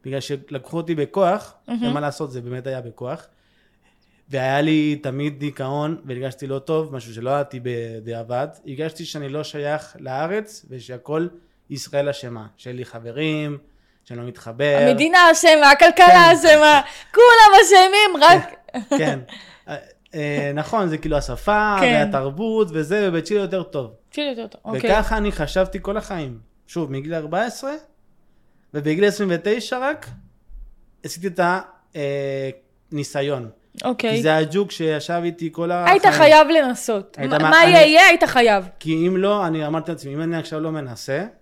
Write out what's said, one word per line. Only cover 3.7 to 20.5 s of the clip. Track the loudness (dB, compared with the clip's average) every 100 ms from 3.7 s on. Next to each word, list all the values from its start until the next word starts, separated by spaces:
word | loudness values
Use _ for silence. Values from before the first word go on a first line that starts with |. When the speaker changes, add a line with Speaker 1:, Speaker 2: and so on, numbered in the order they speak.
| _ _ _ _ _ _
Speaker 1:
והיה | -6 -4 -2
לי | 0 0 -2 -4
תמיד | -8 -8 -8 -8
דיכאון, | -12 -10 -8 -6 -8 -10
והרגשתי | -12 -12 -12 -12 -12
לא | -10
טוב, | -6 -6 -6
משהו | -14 -16
שלא | -12 -6
ידעתי | -6 -6 -10
בדיעבד. | -10 -10 -12 -14 -14 -14 -8 -8 -8 _ -18
הרגשתי | -12 -12 -12
שאני | -16 -14 -12
לא | -12
שייך | -12 -10 -8 -8 -10 -20
לארץ, | -12 -8 -6 -8 -10 -20 _
ושהכל | -20 -18 -18 -10 -8 -8 -12 _ _ _
ישראל | -16 -8 -6 -6
אשמה. | -8 -14 -16 -18 _
שאין | -16 -16
לי |
חברים, | -16 -16 -14 -8 -6 -6 -8 -12 _ _ _ _
שאני | _ -16
לא | -16
מתחבר. | -16 -18 -4 -2 2 2
Speaker 2:
המדינה | 2 2 4 6
אשמה, | 6 4 6 6
הכלכלה | 8 6 8 8
Speaker 1:
כן. | 10 8 6
Speaker 2:
אשמה, | 6 6 8 4 2 -16 -2
כולם | 6 8 10 10 8
אשמים, | 8 6 6 4 2 4
רק | 6 6 2 -18 -16 -14 -6 -4
Speaker 1:
כן. | -2 -6 -12 -20 -20 _ -16
אה, | -16 _ _ _
אה, | -10 -6 -6 -6